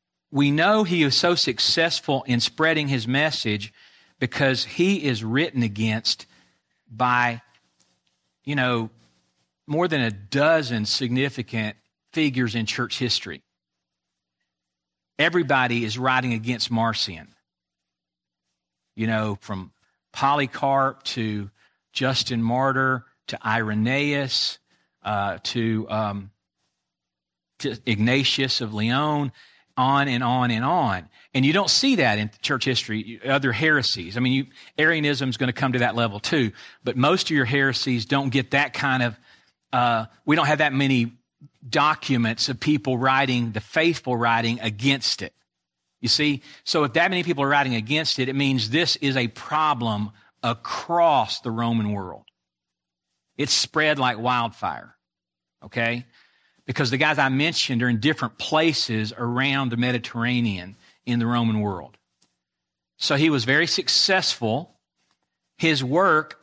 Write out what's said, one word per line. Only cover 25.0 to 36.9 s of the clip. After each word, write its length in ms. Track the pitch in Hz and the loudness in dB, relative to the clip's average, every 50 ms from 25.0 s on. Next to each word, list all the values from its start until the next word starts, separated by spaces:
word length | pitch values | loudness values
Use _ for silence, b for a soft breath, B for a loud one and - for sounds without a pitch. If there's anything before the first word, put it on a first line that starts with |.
| - | -6
uh, 340 | 101 107 101 101 101 85 - - | -4 -2 -2 -2 -4 -6 -6 -8
to, 420 | - - 120 113 113 110 110 107 - | -6 -4 -2 0 0 0 -2 -2 -4
um, 420 | 107 110 107 101 101 101 98 101 _ _ _ _ _ _ _ _ _ _ _ _ _ _ _ _ _ _ _ _ _ _ _ _ _ - | -4 -2 -2 -4 -4 -8 -10 -14 _ _ _ _ _ _ _ _ _ _ _ _ _ _ _ _ _ _ _ _ _ _ _ _ _ -8
to 180 | - 135 - - - | -6 -6 -6 -6 -2
Ignatius 760 | 123 107 101 110 123 127 139 131 - - 139 135 123 - - | -2 0 2 2 2 2 2 2 0 0 -2 -2 -2 -2 -4
of 140 | 123 104 107 | -4 -4 -4
Lyon, 560 | 104 110 117 123 139 151 151 151 147 143 131 b b b b b b b b - | -2 -2 0 0 0 0 0 -2 -2 -2 -4 b b b b b b b b -2
on 320 | 131 127 135 139 139 139 139 | 0 0 2 2 2 2 0
and 160 | 123 123 131 | 0 0 0
on 260 | 139 127 127 123 120 | 2 2 2 2 2
and 140 | 113 113 123 | 2 0 0
on. 440 | 143 180 175 139 107 95 87 80 - b b b b | 0 0 2 2 0 -2 -4 -6 -12 b b b b
And 140 | b 131 131 | b 2 4
you 60 | 143 | 4
don't 180 | 160 202 196 - | 4 4 2 2
see 260 | - - 262 277 254 | 0 2 2 2 4
that 220 | 175 135 113 104 104 | 4 4 4 2 2
in 120 | 107 107 - - | -2 -4 -6 -6
church 220 | - - 139 117 - | -4 -2 -2 0 0
history, 560 | 135 123 - - - 107 110 101 110 117 - 110 | 0 -2 -2 -2 -4 -6 -6 -6 -10 -14 -8 -2
other 280 | 135 135 139 135 127 | 0 0 2 2 0
heresies. 640 | 110 101 156 160 151 139 117 - - - 85 85 98 | 0 2 2 2 2 2 2 -2 -4 -6 -8 -6 -4
I 40 | 123 | -2
mean, 120 | 127 127 | 0 2
you, 140 | 131 135 139 - B B B B B | 2 0 -2 -4 B B B B B
Arianism 540 | - 156 160 170 156 147 147 143 127 139 131 | 0 2 2 2 2 0 0 0 0 -2 -4
is 60 | 110 | -2
gonna 160 | - 131 123 | -2 -2 -2
come 200 | 117 - 139 131 | -2 0 -2 0
to 60 | 120 123 | 0 2
that 160 | 120 120 110 | 0 0 0
level 260 | 120 117 110 101 104 | 0 -2 -2 -2 -4
too, 300 | - - - 147 120 104 - B B B B B B | -4 -2 0 0 0 0 -4 B B B B B B
but 120 | 123 | -4